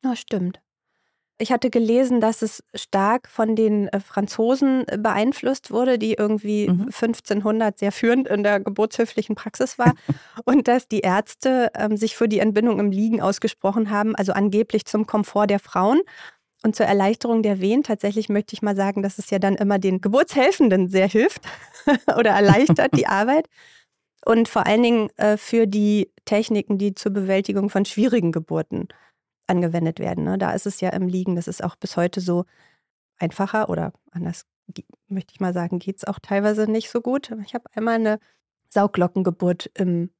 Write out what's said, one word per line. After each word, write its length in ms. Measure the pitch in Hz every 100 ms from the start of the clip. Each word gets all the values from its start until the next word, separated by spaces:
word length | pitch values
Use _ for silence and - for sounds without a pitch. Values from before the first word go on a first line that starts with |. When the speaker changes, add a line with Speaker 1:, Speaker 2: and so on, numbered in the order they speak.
Speaker 1:
Ja, 120 | 262 240
stimmt. 440 | - 208 180 - _ _ _ _ _ _ _ _
Ich 120 | 220
hatte 180 | 247 247
gelesen, 500 | 233 226 233 262 247
dass 220 | 220 220
es 200 | 220 - -
stark 540 | - - 196 196 240 -
von 260 | - 220 220
den, 320 | 220 208 202
äh, 120 | 196
Franzosen, 880 | - - 202 - 226 269 277 262 240
äh, 100 | 208
beeinflusst 720 | 214 202 226 269 - 269 -
wurde, 280 | 220 254 247
die 160 | 220
irgendwie 540 | 214 208 214 208 208 202
Speaker 2:
Mhm. 220 | 180 226
Speaker 1:
fünfzehnhundert 880 | - 233 233 - 208 208 220 220 196
sehr 120 | 202
führend 360 | - 226 240 -
in 140 | -
der 180 | 208 202
geburtshilflichen 760 | 202 202 220 - 226 - -
Praxis 440 | 208 - - 262 -
war 160 | 240 - -
Speaker 2:
<laughs> 360 | - - -
Speaker 1:
und 240 | 226 269 240
dass 180 | 247 -
die 120 | 214
Ärzte, 720 | 196 185 220 - 262 262 240
ähm, 220 | - 214 214
sich 200 | 220 -
für 120 | 233
die 100 | 208
Entbindung 400 | 214 208 233 196
im 100 | 202
Liegen 300 | 190 220 226
ausgesprochen 680 | 185 190 220 - 190 208 214
haben, 240 | 208 214 214
also 160 | 190
angeblich 520 | 185 202 202 226 - -
zum 200 | 214 214
Komfort 400 | 208 202 202 208
der 100 | 202
Frauen. 420 | - - 190 277 381 - - _ _ _
Und 120 | 220 214
zur 100 | 233
Erleichterung 560 | 202 196 226 240 226
der 180 | 208 196
Wehen, 220 | 190 240
tatsächlich 460 | 294 214 202 208 214
möchte 260 | 202 208
ich 80 | -
mal 140 | 214 196
sagen, 260 | 196 202
dass 160 | 196 196
es 120 | -
ja 100 | 196
dann 160 | 196 196
immer 240 | 202 202
den 200 | 196 185
Geburtshelfenden 880 | 202 233 311 285 262 381 262 185 185
sehr 180 | 190 190
hilft 340 | 220 294 - - - - - -
<laughs> 300 | 269 - -
oder 140 | 214
erleichtert 680 | 190 208 196 285 165 285 151
die 100 | -
Speaker 2:
<laughs> 20 |
Speaker 1:
Arbeit. 400 | 196 220 294 320 _ - - _ _ _ _
Und 240 | - 226 226
vor 160 | - -
allen 160 | 214
Dingen, 240 | 240 233 214 -
äh, 200 | 208 208
für 300 | - 226 226
die 460 | 202 208 208 190 _
Techniken, 540 | - 208 220 214 - 196
die 160 | 202
zur 160 | 190 -
Bewältigung 560 | 202 190 190 202 202 202
von 160 | 196
schwierigen 460 | 196 - 247 247 170
Geburten 560 | 165 160 160 156 - 180 - _ _ _ _ _
angewendet 500 | 185 175 170 160 160
werden, 240 | - 175
ne? 160 | 165 190
Da 140 | -
ist 140 | - -
es 140 | -
ja 100 | 185
im 180 | 190 185
Liegen, 260 | 185 185
das 140 | 175 175
ist 160 | -
auch 100 | 180
bis 220 | - - -
heute 240 | 175 185
so 240 | 180 175 180 _ _ _ _ _ _ _
einfacher 500 | 170 - 190 214 214
oder 240 | 170 165 - _
anders 320 | 175 170 170 - _ _
ge-, 160 | - - _ _
möchte 240 | 190 -
ich 60 | _
mal 120 | 185
sagen, 280 | 180 170 180
geht's 240 | 185 190
auch 160 | - 202
teilweise 480 | - 202 208 214 214
nicht 200 | 220 226
so 100 | 240
gut. 320 | 233 262 - 220
Ich 80 | 202
hab 100 | 247 - -
einmal 200 | 220 226
eine 240 | 220 214 _ _ _ _ _
Sauglockengeburt 1000 | - 202 190 175 190 185 170 180 175 -
im 360 | - 180 170 170 _